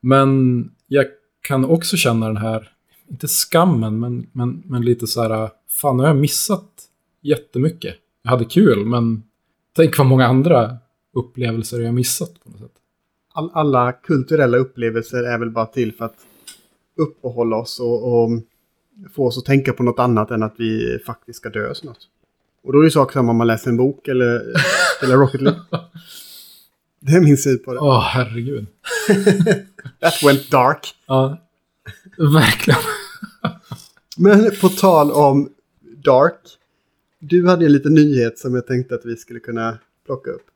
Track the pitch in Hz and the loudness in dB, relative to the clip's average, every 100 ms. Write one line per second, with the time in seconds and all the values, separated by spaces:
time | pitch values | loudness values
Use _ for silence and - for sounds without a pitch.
0 | 127 135 135 135 131 123 - _ _ 139 | 2 2 4 2 2 0 -4 _ _ 0
1 | 135 _ _ _ - 135 131 165 165 175 | 0 _ _ _ -6 -2 2 0 0 -2
2 | 131 113 110 107 107 110 104 _ _ _ | 0 0 -2 -4 -4 -6 -10 _ _ _
3 | _ 143 147 - - 165 180 131 110 110 | _ -12 -6 -4 0 2 2 0 -2 -4
4 | 120 123 120 127 123 151 - 127 117 120 | -6 -8 -10 -6 -6 -6 -8 -4 -2 -2
5 | 113 - 113 110 110 _ _ - 147 127 | -2 -4 -2 -4 -6 _ _ -6 -2 0
6 | 143 143 147 - - 190 - _ - _ | 2 2 0 -2 -4 -6 -8 _ -20 _
7 | _ _ 143 147 - 123 151 - - 92 | _ _ -4 -4 -4 -4 -4 -4 -16 -16
8 | _ _ 120 123 113 175 196 104 104 120 | _ _ -4 -2 0 2 4 2 0 -2
9 | 117 110 110 _ _ _ _ - 165 - | -2 -4 -10 _ _ _ _ 0 2 4
10 | 131 131 123 131 143 143 113 123 _ _ | 2 4 4 2 4 2 0 -6 _ _
11 | _ 123 120 - 123 113 110 120 117 123 | _ -10 -10 -8 -6 -6 -6 -6 -4 -2
12 | 123 - - _ - 98 117 _ _ _ | -2 -4 -8 _ -20 -20 -20 _ _ _
13 | _ _ _ - 160 165 151 131 123 123 | _ _ _ -10 -8 -2 0 0 0 -4
14 | - 151 131 160 131 123 131 - 117 113 | -4 -4 0 0 2 0 -2 -4 -6 -4
15 | 113 123 120 120 117 113 110 131 113 110 | -6 -8 -4 -4 -6 -6 -6 -4 -6 -6
16 | 113 _ _ _ - - _ _ _ - | -12 _ _ _ -20 -20 _ _ _ -6
17 | 151 - 127 120 117 110 117 - 120 117 | -6 -6 -12 -4 -2 -4 -6 -8 -4 -4
18 | 123 120 113 117 113 _ _ _ _ 214 | 0 0 0 -2 -8 _ _ _ _ _
19 | 196 - 127 120 123 139 135 120 120 117 | -18 -4 -4 -4 0 0 0 -2 -2 0
20 | 123 110 107 117 110 - 113 110 120 120 | 0 0 -2 -4 -6 -6 -6 -4 -4 -6
21 | - 113 - 120 113 104 113 - 151 117 | -10 -18 -18 -16 -12 -8 -8 -10 -16 -20
22 | _ _ _ _ _ _ - 139 160 156 | _ _ _ _ _ _ 0 4 4 4
23 | 131 139 120 117 117 110 127 120 131 143 | 0 0 0 2 0 -2 -2 0 0 -2
24 | - 127 120 117 110 120 - 571 - - | -6 -2 0 -2 -4 -4 -2 0 -2 -2
25 | 127 131 135 131 135 185 - 170 - - | 2 2 2 2 -2 -2 -8 -10 -10 -20
26 | - - - - - _ _ _ _ _ | -20 -20 -20 -20 -20 _ _ _ _ _
27 | 135 170 156 139 139 127 - 123 147 127 | 2 4 6 4 2 -2 -4 -2 2 2
28 | - 127 117 117 120 135 107 _ - 466 | 2 -4 -4 -6 -8 -10 -12 _ -10 -8
29 | - 196 196 196 190 - - - - _ | 0 2 2 2 2 0 -4 -20 -20 _
30 | 160 160 147 139 - 139 123 151 - _ | -2 2 2 2 2 2 2 0 -8 _
31 | _ 131 135 156 _ _ _ _ - - | _ 0 0 -4 _ _ _ _ -20 -20
32 | - - 151 156 - - - - - - | -20 -2 2 4 2 0 0 0 -2 -10
33 | - - - _ - - _ - - _ | -14 -18 -20 _ -10 -10 _ -20 -20 _
34 | _ - 190 208 196 196 185 190 190 165 | _ 2 6 6 4 2 -2 2 4 4
35 | 147 147 143 139 143 _ _ _ _ - | 4 4 4 2 -2 _ _ _ _ -6
36 | 135 127 156 - _ _ _ _ _ _ | 2 4 4 0 _ _ _ _ _ _
37 | _ _ 147 175 180 180 165 143 143 156 | _ _ 0 2 4 4 4 4 4 4
38 | 151 135 117 113 131 123 120 127 127 120 | 4 2 -2 -4 -6 -6 -4 -4 -4 -8
39 | 120 117 - 120 - 117 113 113 _ _ | -8 -14 -14 -18 -10 -8 -8 -10 _ _
40 | _ 127 - - _ | _ -10 -10 -14 _